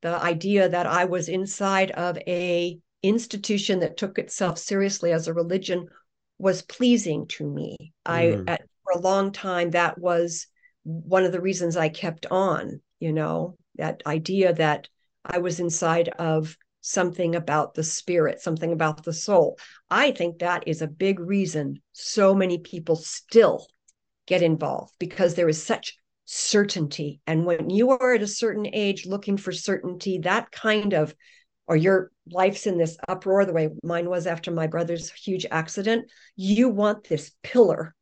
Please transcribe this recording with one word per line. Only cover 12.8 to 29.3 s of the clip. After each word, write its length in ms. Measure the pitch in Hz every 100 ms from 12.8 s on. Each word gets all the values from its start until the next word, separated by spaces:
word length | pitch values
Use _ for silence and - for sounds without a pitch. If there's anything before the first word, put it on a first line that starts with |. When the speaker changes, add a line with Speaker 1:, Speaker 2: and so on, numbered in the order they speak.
| _ _
Speaker 1:
you 120 | 165
know, 460 | 156 156 165 165 - _ -
that 260 | 156 - -
idea 480 | 160 160 190 185
that 340 | 165 160 147 - _ _ _ -
I 140 | 175
was 200 | 175 165
inside 500 | 175 165 165 165 170
of 460 | - 165 160 156 - _ _
something 540 | - - 180 170 175 170
about 380 | 165 151 147
the 100 | -
spirit, 560 | 160 - - 175 151 -
something 300 | - 160 160
about 320 | 165 160 156
the 100 | -
soul. 440 | 160 - 196 147 - - - _
I 220 | 190 285
think 280 | - 175 165
that 280 | 175 160 -
is 140 | 160
a 60 | 156
big 320 | 151 190 196
reason 640 | 170 202 185 156 139 139 _
so 420 | - - - 196
many 260 | 196 190 175
people 360 | 175 175 165 160
still 720 | - - _ 233 202 - - _ _ _ _ _ -
get 160 | 185
involved, 520 | 170 160 147 135 - _
because 360 | 175 - 180 165
there 140 | 170
is 120 | 156
such 360 | - 226 - - _ _ -
certainty. 960 | - - 208 202 190 147 - 147 143 -
And 180 | 160 170
when 240 | 170 160
you 220 | 190 247
are 220 | 262 254
at 80 | 240
a 60 | 202
certain 400 | 202 226 208 208
age 340 | 214 208 190 180
looking 320 | 196 202